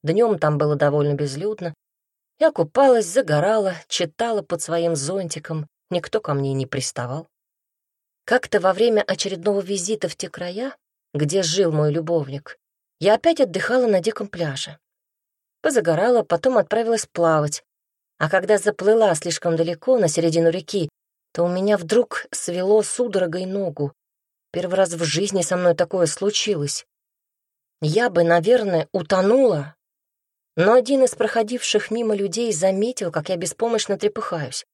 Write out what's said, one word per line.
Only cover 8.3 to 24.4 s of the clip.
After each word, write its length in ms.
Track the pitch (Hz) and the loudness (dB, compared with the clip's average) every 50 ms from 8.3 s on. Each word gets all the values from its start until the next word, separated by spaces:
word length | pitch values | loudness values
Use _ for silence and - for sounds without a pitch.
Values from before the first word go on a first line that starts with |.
| 220 254 - - - 202 | 0 0 0 0 -2 2
во 140 | 175 190 | 2 2
время 300 | 185 185 226 240 220 208 | 2 4 2 2 2 2
очередного 580 | 202 - 190 - - 196 185 170 165 208 202 202 | 0 0 -4 -4 -4 -6 -6 -4 -2 0 0 0
визита 480 | 190 180 202 190 175 196 220 214 - 175 | -2 -4 -6 -6 -4 -4 -4 -4 -4 -6
в 80 | - | -6
те 120 | _ - 175 | _ -12 -12
края, 460 | - - 180 175 180 208 247 269 - _ _ _ _ _ _ _ | -10 -10 -10 -8 -8 -8 -8 -8 -10 _ _ _ _ _ _ _
где 300 | _ 147 151 147 160 196 | _ -2 -2 0 0 0
жил 280 | 185 160 160 190 196 170 | 0 0 0 2 2 2
мой 220 | 156 151 151 151 | 2 2 0 2
любовник, 680 | 147 165 165 160 170 165 143 135 135 143 _ - - _ _ _ _ _ _ _ _ _ | 0 -2 -2 0 -2 -2 -2 -4 -10 -12 _ -14 -20 _ _ _ _ _ _ _ _ _
я 160 | 156 190 214 | 2 2 2
опять 260 | 226 - 330 330 320 | 4 2 0 2 2
отдыхала 460 | 269 196 160 185 - - 240 254 247 | 0 0 0 -4 -2 0 0 2 2
на 140 | 226 202 185 | 2 2 2
диком 260 | 160 214 214 - 214 | 0 -2 -4 -4 -10
пляже. 520 | 202 - 170 170 151 135 135 - - 151 _ _ _ _ _ _ _ _ _ _ _ _ _ _ _ _ _ | -12 -6 -6 -6 -6 -4 -8 -10 -12 -14 _ _ _ _ _ _ _ _ _ _ _ _ _ _ _ _ _
Позагорала, 640 | - 311 294 240 165 170 160 156 196 240 247 233 | -4 0 0 2 2 2 0 2 2 2 2 2
потом 360 | 214 _ - 170 - 262 262 226 | 2 _ -2 0 0 2 2 2
отправилась 480 | 180 - 208 220 233 226 233 220 - | 2 2 0 -2 0 0 0 -2 -2
плавать. 560 | _ _ - 170 165 160 156 147 147 147 - _ _ _ _ _ _ _ _ _ _ _ _ | _ _ 0 2 4 4 2 0 -2 -4 -8 _ _ _ _ _ _ _ _ _ _ _ _
А 100 | 151 151 | -2 0
когда 300 | 190 190 190 185 214 196 | 0 0 2 2 2 2
заплыла 560 | - 208 208 - 185 202 220 226 220 202 170 | 2 -2 -4 0 2 2 4 4 4 4 2
слишком 420 | 151 - 175 165 - - 175 165 | 0 -2 -6 -6 -4 -2 -2 0
далеко, 420 | 160 165 165 175 160 - 254 262 247 | 0 0 -2 -2 -6 0 0 2 2
на 100 | 196 160 | 2 2
середину 420 | 151 165 160 170 156 165 165 165 | 0 2 0 2 2 4 2 2
реки, 380 | 165 185 - - - 202 170 160 _ _ _ _ _ _ _ _ | 2 0 -6 -4 -4 -4 -4 -4 _ _ _ _ _ _ _ _
то 120 | _ - 175 | _ -2 -2
у 40 | 175 | 0
меня 280 | 180 185 190 202 208 | 0 -2 0 0 0
вдруг 500 | 190 175 160 226 240 233 - - - - - | 0 0 2 2 2 2 0 -4 -12 -12 -10
свело 500 | - - - - 175 180 185 190 208 220 | -12 -10 -8 -6 -4 -2 2 4 4 4
судорогой 640 | 208 - - - 254 240 190 196 185 170 160 185 185 | 2 0 -2 -4 -4 0 0 0 0 0 -2 -4 -6
ногу. 460 | 185 190 202 196 175 147 - 147 143 - _ _ _ _ _ _ _ _ _ | -4 -4 -4 -4 -4 -4 -4 -6 -6 -6 _ _ _ _ _ _ _ _ _